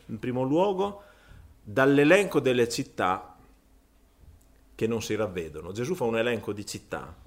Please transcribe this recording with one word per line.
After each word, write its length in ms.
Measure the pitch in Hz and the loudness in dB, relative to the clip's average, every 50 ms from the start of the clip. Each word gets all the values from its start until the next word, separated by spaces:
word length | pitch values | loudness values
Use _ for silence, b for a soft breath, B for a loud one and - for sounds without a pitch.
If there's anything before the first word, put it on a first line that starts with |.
| - | -14
In 120 | - 113 104 | -12 -12 -8
primo 240 | - 127 123 127 131 | -6 -4 -2 -2 0
luogo, 600 | 131 147 165 190 208 190 180 196 202 202 B B B B B B B B B B B B B - | 0 2 2 2 2 0 -2 -4 -6 -6 B B B B B B B B B B B B B -12
dall'elenco 800 | 107 101 131 131 139 143 139 143 151 180 202 202 180 - 151 | -4 0 2 4 6 6 6 6 6 6 6 4 2 0 0
delle 260 | 123 131 123 123 117 | 2 2 4 4 2
città 720 | 117 - - 135 - - - 101 92 92 98 - - - - - - _ _ _ _ _ _ _ _ _ _ _ _ _ _ - - - - _ _ _ _ _ _ - | 2 0 -6 -6 -6 -4 -2 0 0 0 -2 -4 -14 -20 -20 -20 -20 _ _ _ _ _ _ _ _ _ _ _ _ _ _ -20 -20 -20 -20 _ _ _ _ _ _ -6
che 120 | - 117 | -2 -2
non 140 | 110 117 110 | -2 -2 -2
si 140 | - - 107 | -2 -4 -2
ravvedono. 560 | 104 110 98 90 92 82 80 76 78 80 85 | -2 -2 -4 -4 -6 -8 -8 -10 -12 -12 -10
Gesù 240 | 95 110 123 143 180 | -6 -6 -4 -4 -2
fa 80 | 175 127 | -2 -2
un 140 | 113 113 | 0 0
elenco 340 | 113 113 123 120 104 101 110 | 0 0 0 0 -2 -4 -6
di 140 | 98 104 101 | -8 -8 -8
città, 560 | - - 101 - - 90 76 67 71 80 - - | -10 -12 -12 -10 -10 -10 -10 -10 -12 -18 -20 -16